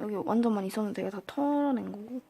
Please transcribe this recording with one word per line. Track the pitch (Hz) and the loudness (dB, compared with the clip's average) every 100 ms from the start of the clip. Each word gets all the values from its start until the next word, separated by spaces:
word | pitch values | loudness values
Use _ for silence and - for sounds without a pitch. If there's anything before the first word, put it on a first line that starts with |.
여기 | 214 | -4
완전 | 196 - 220 233 | -2 2 4 4
많이 | 208 190 | 2 0
있었는데 | 220 208 - | -2 -2 -2
되게 | 190 | -4
다 | 196 - | -6 -6
털어낸 | - 285 294 285 240 190 | 0 2 4 2 2 -2
거고, | 202 220 254 | -8 -10 -10